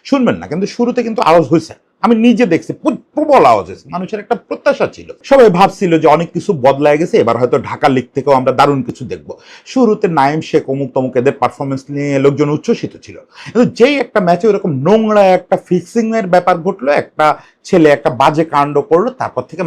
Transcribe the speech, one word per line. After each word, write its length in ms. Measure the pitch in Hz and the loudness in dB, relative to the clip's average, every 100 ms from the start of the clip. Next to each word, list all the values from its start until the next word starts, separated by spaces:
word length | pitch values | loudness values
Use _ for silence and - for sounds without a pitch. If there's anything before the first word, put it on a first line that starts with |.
| - | -4
শুনবেন 260 | 269 233 98 | 0 0 -2
না, 40 | 92 | -6
কিন্তু 140 | 160 196 - | -6 -6 -4
শুরুতে 240 | 240 247 226 | -4 -2 -4
কিন্তু 140 | 220 175 | -2 2
আওয়াজ 160 | 170 135 | 2 2
হয়েছে, 220 | 160 - - _ _ | 0 -2 -18 _ _
আমি 120 | 202 226 233 | 0 2 2
নিজে 200 | 214 233 | 2 2
দেখছি, 180 | 160 - 143 | -2 -4 -6
প্র-, 200 | 294 254 _ - | -4 -6 _ -6
প্রবল 280 | 302 262 139 | 2 4 4
আওয়াজ 140 | 110 90 | 2 -2
হয়েছে। 160 | 92 - 175 | -12 -14 -12
মানুষের 240 | 180 208 | -10 -10
একটা 120 | 208 220 - | -8 -8 -8
প্রত্যাশা 400 | 240 - - 196 - | -6 -4 -2 -4 -8
ছিল, 140 | - - - | -20 -12 0
সবাই 180 | 277 226 175 | 4 4 4
ভাবছিল 340 | 196 - 190 160 | 0 0 0 2
যে 40 | 156 151 | 2 2
অনেক 140 | 170 175 | 0 -8
কিছু 160 | - 165 127 | -4 0 0
বদলায় 320 | 139 147 151 | 2 2 2
গেছে, 140 | 170 226 | 0 0
এবার 120 | 117 117 | 0 0
হয়তো 160 | 123 139 107 | 0 -2 -4
ঢাকা 180 | - 147 131 | -4 0 0
লিগ 100 | 123 - | -4 -6
থেকেও 180 | 135 131 | 0 0
আমরা 120 | 127 120 | 2 2
দারুণ 200 | 143 139 120 | 2 0 -4
কিছু 160 | - 123 | -10 -12
দেখব। 180 | 87 73 - - - - | -14 -16 -20 -20 -20 -8
শুরুতে 340 | 262 240 208 202 160 | 0 0 2 -2 0
নাইম 200 | - 156 143 | 0 0 -2
শেখ, 140 | 156 131 | -4 -2
অমুক 160 | 135 135 135 | -6 -4 -4
তমুক, 180 | 131 127 | -2 -2
এদের 140 | 127 127 | -2 -2
পারফরমেন্স 400 | 127 - 139 135 - | -4 -6 -8 -8 -8
নিয়ে 200 | 143 143 139 135 | -8 -4 0 0
লোকজন 240 | 139 147 147 | 0 -2 -4
উচ্ছ্বসিত 360 | 185 233 - - - | -4 -4 -6 -14 -20
ছিল, 120 | 85 - - - | -20 -20 -20 -6
কিন্তু 160 | 220 233 - | 0 0 2
যেই 160 | 247 285 | 2 2
একটা 160 | 247 214 175 | -2 -2 0
ম্যাচে 180 | 175 220 | 0 0
ওরকম 200 | 196 196 135 147 | 0 -2 -2 0
নোংরা 360 | 220 220 208 196 185 | 2 2 2 4 2
একটা 180 | - 190 - | 0 -4 -2
ফিক্সিং 380 | 180 175 233 226 226 | -4 -4 -4 -2 -4
এর 60 | 190 | 0
ব্যাপার 220 | 180 180 175 170 | 0 0 -2 -4
ঘটলো, 240 | 196 254 285 | -6 -2 -2
একটা 240 | - - 151 143 - _ - | -2 0 0 0 -8 _ -2
ছেলে 200 | 185 151 143 | 2 4 4
একটা 140 | 156 120 | 0 0
বাজে 220 | 139 151 165 | 0 2 -2
কাণ্ড 220 | 147 143 143 139 | 0 0 -2 0
করলো, 200 | 165 233 240 | 0 0 -4
তারপর 220 | - - - | -8 -8 -10
থেকে 120 | 160 | -8